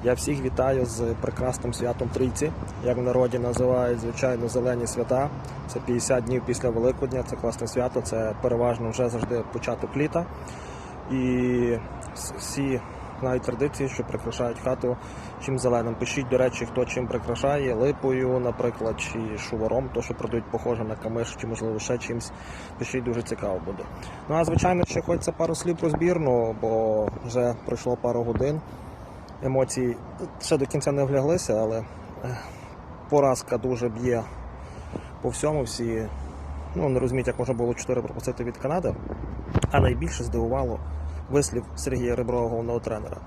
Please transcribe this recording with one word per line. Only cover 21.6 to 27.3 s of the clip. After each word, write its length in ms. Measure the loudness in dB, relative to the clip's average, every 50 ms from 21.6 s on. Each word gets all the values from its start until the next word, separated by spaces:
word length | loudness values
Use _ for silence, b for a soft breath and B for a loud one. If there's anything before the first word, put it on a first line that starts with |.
| -2 -2 -2 -2
ще 180 | -2 -2 -2 -2
чимсь. 340 | -2 -4 -4 -4 -6 -8 B B B B B B B B B -8
Пишіть, 240 | -6 -2 -2 -2 0
дуже 180 | 0 -2 -2
цікаво 400 | -2 -4 -6 -4 -2 -2 -2 -2 -4
буде. 180 | -6 -6 -8 -8 -10 B B B B B B B 0
Ну, 60 | 2
а, 80 | 2 4
звичайно, 400 | 4 4 4 6 6 4 4 2
ще 160 | 0 0 -2
хочеться 300 | 0 0 -2 0 0 -2
пару 240 | 0 0 0 0 0
слів 220 | 0 0 0 0 2
про 120 | 2 2
збірну, 680 | 2 4 4 4 4 4 4 4 4 4 4 2 0 0
бо 460 | 0 2 2 4 4 4 4 4 2 0 -2 -4 -8
вже 300 | -2